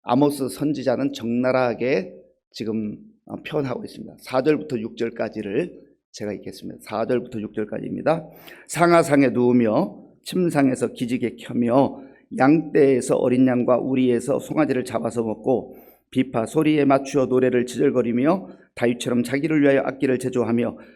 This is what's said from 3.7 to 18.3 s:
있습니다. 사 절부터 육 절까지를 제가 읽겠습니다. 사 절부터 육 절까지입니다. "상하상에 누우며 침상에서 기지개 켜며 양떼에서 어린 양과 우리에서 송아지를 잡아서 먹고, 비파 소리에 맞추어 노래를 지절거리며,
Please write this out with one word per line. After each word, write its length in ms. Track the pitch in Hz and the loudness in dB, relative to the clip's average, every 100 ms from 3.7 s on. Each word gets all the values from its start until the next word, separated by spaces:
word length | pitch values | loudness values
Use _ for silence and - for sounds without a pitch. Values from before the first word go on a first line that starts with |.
| - | -8
있습니다. 320 | - - - - | -10 -14 -18 -18
사 240 | - 131 | -4 0
절부터 360 | 135 151 151 123 | 2 0 -2 -6
육 160 | 113 113 | -8 -6
절까지를 840 | 117 113 113 110 101 110 170 - - _ _ | -6 -4 -6 -6 -6 -4 -4 -10 -20 _ _
제가 220 | - 104 | -12 -10
읽겠습니다. 460 | 98 - - 98 95 | -10 -12 -14 -16 -16
사 220 | - 107 117 | -8 -6 -2
절부터 340 | 123 120 110 | -2 -2 -8
육 120 | 104 - | -8 -6
절까지입니다. 760 | 107 - 107 98 139 165 - - - - - | -8 -8 -8 -4 -2 -2 -4 -20 -20 -20 -10
"상하상에 640 | - 170 170 139 143 131 | 0 4 4 6 4 4
누우며 760 | 120 123 123 113 117 202 - - _ | 4 4 4 4 2 0 -6 -20 _
침상에서 640 | - 185 175 147 135 127 117 | -6 -2 0 2 2 2 -2
기지개 480 | - 123 127 113 - | -4 -4 -2 -2 -6
켜며 640 | - 120 120 127 135 - - - _ 117 | -6 -2 2 4 2 -2 -16 -20 _ 2
양떼에서 800 | 131 160 156 165 139 127 135 - | 4 4 2 4 4 4 2 0
어린 320 | 127 123 131 | 2 4 4
양과 320 | 123 120 123 | 2 2 2
우리에서 600 | 120 131 127 120 117 127 | 2 0 2 2 0 -2
송아지를 460 | - 147 143 127 123 | -2 -2 0 0 -4
잡아서 380 | 113 117 117 | -4 -4 -2
먹고, 520 | 113 107 - 117 - - - _ _ | -4 -4 0 0 -2 -14 -20 _ _
비파 340 | 131 - 120 110 | -2 -2 -2 -2
소리에 400 | 156 151 151 139 | 0 2 4 4
맞추어 400 | 135 139 143 127 | 2 2 0 2
노래를 400 | 127 127 123 120 | 2 2 2 0
지절거리며, 840 | 113 143 123 117 120 143 | 0 0 2 0 0 0